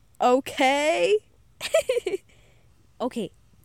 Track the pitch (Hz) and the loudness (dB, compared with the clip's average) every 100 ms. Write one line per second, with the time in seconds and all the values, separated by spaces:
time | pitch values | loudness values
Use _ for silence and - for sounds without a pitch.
0 | _ - 240 254 - - 269 285 302 339 | _ -2 2 2 0 0 2 2 0 0
1 | 349 415 - _ _ - - 640 - 480 | 2 0 -2 _ _ -14 -2 -2 0 -4
2 | - 403 _ _ _ _ _ _ _ - | -4 -8 _ _ _ _ _ _ _ -10
3 | 247 240 185 - _ _ | -8 -6 -10 -12 _ _